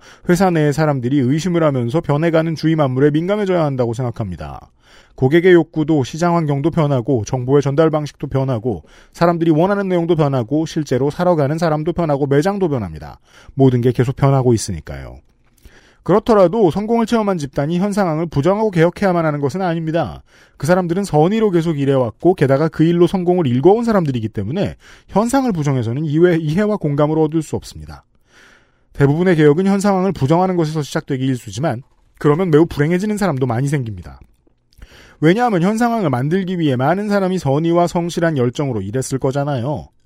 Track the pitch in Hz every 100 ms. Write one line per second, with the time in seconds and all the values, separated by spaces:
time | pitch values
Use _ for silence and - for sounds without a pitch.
0 | - - - 175 190 165 147 143 160 139
1 | 120 143 123 156 175 170 156 135 117 156
2 | 160 143 165 160 160 156 160 160 143 127
3 | 147 151 175 208 196 180 151 131 120 117
4 | 123 - 104 82 73 67 - _ _ -
5 | _ - 131 165 180 175 156 156 147 156
6 | 123 156 175 170 156 139 156 170 143 135
7 | 120 131 101 131 123 143 139 139 160 151
8 | 147 - 147 131 135 120 123 90 - -
9 | _ - 170 175 170 156 185 202 196 180
10 | 170 165 147 135 110 151 160 - 151 127
11 | 139 143 180 170 135 160 165 151 156 165
12 | 165 143 143 139 165 202 185 139 95 78
13 | 71 62 _ - - - 135 123 127 120
14 | 123 - 139 139 127 113 - 82 - 69
15 | 64 64 _ _ _ _ - _ _ _
16 | - 196 - 214 175 220 190 160 214 233
17 | 226 233 208 185 139 - 143 175 202 196
18 | 185 156 165 143 147 202 220 175 165 -
19 | 202 175 160 147 143 170 185 165 160 165
20 | 120 69 - _ _ _ 135 185 180 170
21 | 196 151 160 220 220 175 165 147 139 135
22 | 120 - 165 190 135 139 160 - 160 175
23 | 170 190 175 180 147 120 147 220 233 208
24 | 156 127 107 - 101 170 135 - - -
25 | _ 190 233 277 254 175 147 131 113 127
26 | 156 151 180 165 156 160 208 208 156 143
27 | 151 156 156 160 151 104 - 80 76 73
28 | _ _ _ _ - _ _ _ _ -
29 | 139 151 185 160 151 143 190 196 196 190
30 | 185 175 135 165 185 180 156 156 143 160
31 | - 135 131 127 - 98 156 117 - _
32 | _ _ 151 147 190 147 165 - 147 180
33 | 214 208 196 135 131 117 139 147 117 95
34 | 76 67 - _ _ _ _ _ - -
35 | - _ 151 202 247 190 180 220 233 233
36 | 175 123 139 185 180 185 156 123 135 180
37 | 214 202 185 185 143 139 165 170 175 180
38 | 170 175 165 151 123 123 143 110 95 120
39 | 131 131 135 135 139 135 120 131 71 _